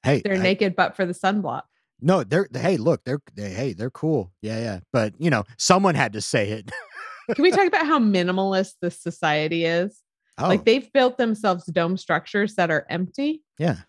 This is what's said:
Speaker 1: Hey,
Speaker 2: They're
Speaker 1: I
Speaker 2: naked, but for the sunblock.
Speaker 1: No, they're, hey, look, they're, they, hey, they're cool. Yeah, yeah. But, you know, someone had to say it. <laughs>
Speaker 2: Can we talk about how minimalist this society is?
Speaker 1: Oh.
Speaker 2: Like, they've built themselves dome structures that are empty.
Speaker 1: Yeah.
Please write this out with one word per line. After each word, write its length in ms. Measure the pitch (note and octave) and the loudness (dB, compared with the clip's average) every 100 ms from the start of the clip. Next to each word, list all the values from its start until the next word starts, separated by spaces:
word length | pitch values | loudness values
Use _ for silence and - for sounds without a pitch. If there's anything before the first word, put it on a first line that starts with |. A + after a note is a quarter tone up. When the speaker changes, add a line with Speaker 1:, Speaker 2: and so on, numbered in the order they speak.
Speaker 1:
Hey, 180 | C3 C#3 G3+ | 2 0 2
Speaker 2:
They're 80 | F#3+ | 0
Speaker 1:
I 40 | |
Speaker 2:
naked, 360 | F#3 G3 G3+ F3+ | 2 2 0 0
but 220 | F3 - | -2 0
for 80 | F3+ | -4
the 80 | |
sunblock. 480 | F3 F#3+ G#3 D#3+ B2 - _ _ _ | -2 -2 -2 -4 -6 -10 _ _ _
Speaker 1:
No, 220 | C3+ F#3 G#2 | 2 2 2
they're, 240 | D#3+ G3 | 0 0
hey, 220 | - D#3+ F3 | -2 0 0
look, 300 | A#2 D3 - | 0 0 -2
they're, 160 | C#3+ - - | -6 -6 -10
they, 160 | G2+ | -8
hey, 200 | F#2+ C3+ | -4 -6
they're 180 | F2 B2 | -4 -8
cool. 440 | - D#3 D3+ F#2 _ | -4 -2 -2 -2 _
Yeah, 180 | G#2+ A2+ | -8 -6
yeah. 200 | A#2 F#2+ - | -6 -8 -2
But, 220 | B2 G#2+ - | 0 0 0
you 100 | E3 | 0
know, 160 | B2 G2+ - | 0 -2 -6
someone 380 | - F#3 G3 C#3+ | 2 4 4 2
had 160 | B2 | -2
to 80 | G#2 | -2
say 280 | - B2+ G#2 | -2 -2 0
it. 200 | A2 - - - - | -4 -10 -16 -16 -16
<laughs> 340 | - - - A3+ | -16 -16 -8 2
Speaker 2:
Can 80 | |
we 80 | E4+ | 2
talk 160 | F#4 F#4 | 4 2
about 180 | F#4+ D#4 | 2 2
how 140 | D#4 | 2
minimalist 720 | A3 F#3+ F3 F#3 G3 F#3+ F#3+ - | 4 2 0 0 0 0 -2 -4
this 180 | F3 - | -6 -6
society 600 | F3 E3 D#3+ D3+ D#3 E3 E3 | -10 -4 0 0 0 0 0
is? 360 | E3+ F#3+ _ _ _ _ - | 0 -2 _ _ _ _ -4
Speaker 1:
Oh. 100 | D3+ | 0
Speaker 2:
Like, 160 | G3 - | 2 4
they've 260 | C4 C4 | 2 2
built 240 | C#4 B3+ B3 | 2 2 2
themselves 480 | A#3 G#3+ G#3+ F3 E3+ | -2 0 0 0 -2
dome 320 | F3 E3+ F#3 | 0 0 -2
structures 580 | - D#3+ - G3+ G#3 G#3+ | -2 -2 0 -2 -2 0
that 160 | E3+ | 0
are 140 | D#3 - | 0 -2
empty. 540 | E3+ F#3 - C#4+ D#4 _ _ | -4 -4 -2 -4 -4 _ _
Speaker 1:
Yeah. 160 | E3 F#2 | -2 -2